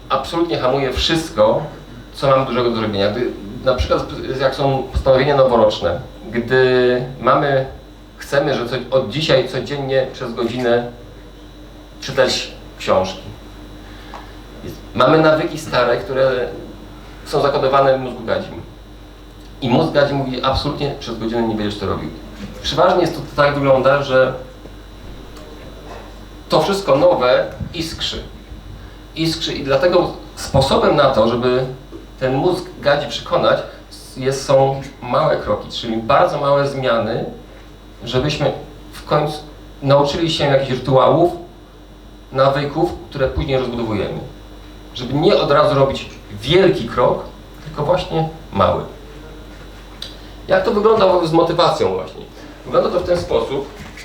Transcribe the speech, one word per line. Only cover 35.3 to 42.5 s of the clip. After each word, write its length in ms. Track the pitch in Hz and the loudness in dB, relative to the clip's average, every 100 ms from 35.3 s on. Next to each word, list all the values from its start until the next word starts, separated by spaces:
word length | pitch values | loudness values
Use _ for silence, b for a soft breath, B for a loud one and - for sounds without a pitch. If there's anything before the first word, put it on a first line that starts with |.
| - | 0
kroki, 320 | - - - | 0 -4 -4
czyli 280 | - 117 113 | -8 -4 -4
bardzo 420 | 113 143 - 147 | 2 4 4 2
małe 280 | 143 143 139 | 2 2 2
zmiany, 580 | 135 127 117 107 117 - - - B B - - - | -2 0 0 0 -4 -6 -10 -18 B B -20 -20 -16
żebyśmy 480 | - 143 151 - 139 - - - - | -4 -2 0 0 -2 -2 -10 -18 -18
w 140 | - - | -14 0
końcu 320 | 151 147 - - - - - | 0 0 -4 -12 -18 -20 -6
nauczyli 500 | 139 143 143 175 165 | 4 4 4 0 -2
się 120 | - | 0
jakichś 280 | 143 135 131 | 2 2 2
rytuałów, 640 | 123 147 131 120 165 175 - - - - - - - - - - | -2 2 4 6 4 2 0 -12 -18 -20 -20 -20 -20 -20 -20 -6
nawyków, 580 | 131 135 | 2 2